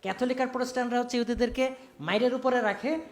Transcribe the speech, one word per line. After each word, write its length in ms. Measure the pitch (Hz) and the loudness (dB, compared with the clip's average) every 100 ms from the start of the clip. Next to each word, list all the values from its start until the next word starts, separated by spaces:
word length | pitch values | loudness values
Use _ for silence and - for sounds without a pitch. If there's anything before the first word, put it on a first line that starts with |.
ক্যাথলিক 400 | 190 185 247 254 | -6 -2 0 0
আর 60 | 254 | 0
প্রোটেস্ট্যান্টরা 540 | 254 247 254 247 240 | 0 -2 -2 0 0
হচ্ছে 160 | 247 247 | 0 0
ইহুদিদেরকে 580 | 233 240 240 247 262 262 - - | 0 2 0 2 -2 -2 -16 -10
মাইরের 340 | 151 202 247 | -2 2 2
উপরে 260 | 254 254 247 | 2 2 2
রাখে 380 | 214 196 247 320 - | 2 0 -2 -2 -6